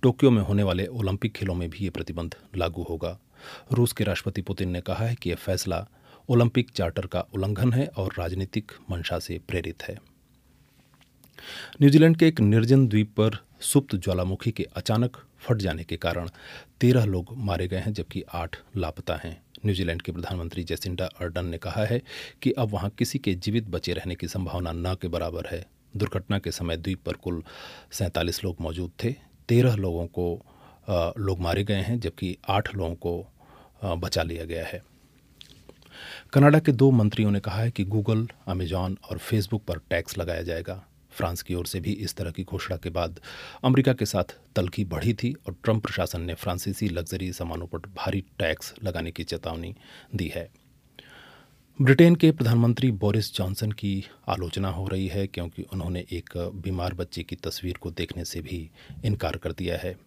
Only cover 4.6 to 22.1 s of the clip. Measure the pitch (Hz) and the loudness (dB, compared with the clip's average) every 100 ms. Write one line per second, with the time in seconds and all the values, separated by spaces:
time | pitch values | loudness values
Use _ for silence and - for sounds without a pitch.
4.6 | 92 90 87 90 117 120 87 85 - 92 | -2 -4 -4 -4 -2 -2 -4 -4 -2 -4
5.6 | - 85 - _ _ - - 120 117 127 | -2 -4 -6 _ _ -20 2 6 6 4
6.6 | 123 - 87 82 92 90 - 98 95 98 | -2 -2 -2 -2 -4 -4 -4 -2 -2 2
7.6 | 123 120 139 - 95 - 85 92 95 - | 2 2 -2 -2 -6 -4 -6 -4 -4 -4
8.6 | 107 - - 92 82 85 - 82 - 90 | -6 -16 -8 -6 -4 -6 -6 -10 -4 -4
9.6 | 82 - - 98 - _ _ _ _ _ | -4 -10 -12 -12 -14 _ _ _ _ _
10.6 | _ _ _ _ _ _ - - - - | _ _ _ _ _ _ -20 -20 -16 -14
11.6 | - - 143 147 160 160 165 160 107 110 | -16 6 8 10 10 8 6 6 6 6
12.6 | 117 135 127 107 107 - 107 104 - _ | 8 8 8 6 2 2 2 0 -12 _
13.6 | - 143 - 98 95 90 92 95 - 107 | 2 2 4 -2 0 0 0 -2 -4 -4
14.6 | 90 - - 110 120 - - _ - 113 | -6 -6 0 2 2 -2 -20 _ -2 0
15.6 | 95 80 82 82 85 85 82 - - - | 0 -4 -6 -4 -2 -2 -6 -10 -20 -20
16.6 | - _ 123 127 107 95 87 127 101 82 | -20 _ 6 6 4 0 -4 -6 -2 -2
17.6 | 90 92 92 104 82 95 - 85 85 - | -2 -2 -4 -4 -6 -8 -8 -8 -8 -10
18.6 | - 101 80 - - 80 85 80 _ - | -10 -4 -4 -6 -6 -6 -6 -12 _ -4
19.6 | 107 92 90 85 - 85 85 90 85 92 | -2 0 0 -2 -4 -8 -6 -6 -6 -8
20.6 | 82 82 98 90 92 - 87 85 95 85 | -6 -6 -4 -4 -6 -4 -6 -4 -4 -6
21.6 | - - 107 120 - | -6 -2 0 0 -4